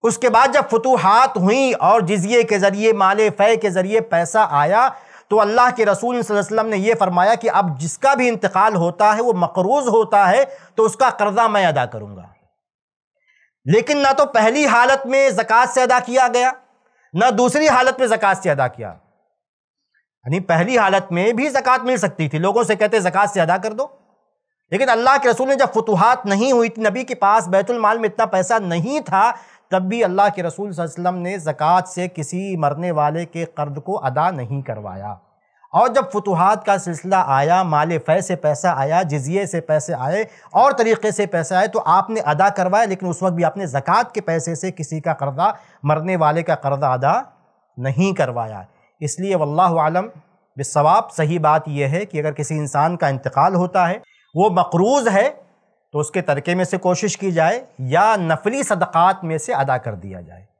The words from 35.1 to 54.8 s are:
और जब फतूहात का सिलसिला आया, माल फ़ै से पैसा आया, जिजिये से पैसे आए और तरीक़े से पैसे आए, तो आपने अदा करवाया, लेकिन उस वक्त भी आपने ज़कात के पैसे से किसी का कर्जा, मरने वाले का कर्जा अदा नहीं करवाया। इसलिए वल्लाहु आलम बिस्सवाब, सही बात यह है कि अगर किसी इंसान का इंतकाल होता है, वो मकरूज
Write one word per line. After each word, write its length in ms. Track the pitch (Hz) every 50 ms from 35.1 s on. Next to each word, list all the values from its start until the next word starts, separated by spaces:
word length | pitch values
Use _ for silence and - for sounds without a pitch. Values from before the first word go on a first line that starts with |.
| 101 90 _ _ _ _ _ _ _ _ - _
और 160 | - 170 226 247
जब 200 | 220 277 - 269
फतूहात 540 | - 208 - 202 185 165 180 196 220 208 -
का 120 | - 196 190
सिलसिला 420 | - 180 - 131 - 185 190 185 175 139
आया, 320 | 135 135 143 156 175 185 185
माल 320 | 170 156 147 151 165 170 156
फ़ै 220 | - - 160 190
से 120 | 185 - 180 160
पैसा 340 | - 151 147 139 - 180
आया, 300 | 165 131 135 143 160 175 190
जिजिये 420 | 156 147 147 127 139 175 196 202
से 140 | - - 170
पैसे 300 | 160 - 156 151 - - 170
आए 320 | 120 127 143 170 208 220 214 - - - - -
और 180 | 190 240 277
तरीक़े 400 | 269 269 226 220 220 220 - 214
से 140 | 190 - 202 185
पैसे 260 | - 170 160 - 190
आए, 140 | 180 196 214
तो 100 | 185 214
आपने 420 | - - 165 190 190 - 220 220
अदा 260 | - 147 151 151 185 202
करवाया, 340 | 196 196 180 185 180 214 233
लेकिन 220 | 208 190 180 185 180
उस 140 | 165 -
वक्त 120 | 185 190 170
भी 80 | 165 170
आपने 220 | 160 160 202 196 156
ज़कात 440 | 127 139 135 - 180 220 247 - -
के 60 | 220
पैसे 340 | 190 - 165 165 156 170 165
से 140 | 151 - 190
किसी 280 | 180 - 156 - 160 156
का 120 | 143 170 156
कर्जा, 340 | - 139 139 131 135 175 214 214 - - _ _ _ -
मरने 320 | 147 151 160 160 185 185 170
वाले 240 | 160 151 151 165
का 120 | 165 165 160
कर्जा 360 | 151 - 139 139 135 147 135 127
अदा 200 | 127 131 143 180 240 269 - _ _ _ _ _ _ _ _ _ -
नहीं 340 | 123 135 131 123 185 196 190
करवाया। 500 | 185 147 127 120 120 113 110 107 98 90 _ _ _ _ _ _ _
इसलिए 340 | 156 143 - - 185 196 196
वल्लाहु 420 | 170 156 143 147 165 185 185 165 165
आलम 320 | 151 156 165 180 196 233 - 156 _ _ _ _ _ _ _
बिस्सवाब, 520 | 131 135 - - 151 147 151 170 - 226 -
सही 260 | - - 160 151 170 170
बात 240 | 156 151 156 160 156 156
यह 180 | 147 143 143 135
है 140 | 147 180 208
कि 120 | 196 - 151
अगर 140 | 147 151 143
किसी 220 | 135 147 - 160
इंसान 400 | 151 151 139 - 143 147 165 175
का 120 | 170 170 143
इंतकाल 440 | 135 127 - 131 - 139 151 185 190
होता 300 | 175 180 180 180 190 175
है, 160 | 170 185 226 - _ _ _ _ _ _
वो 160 | 156 196 214
मकरूज 560 | 180 180 180 175 - 170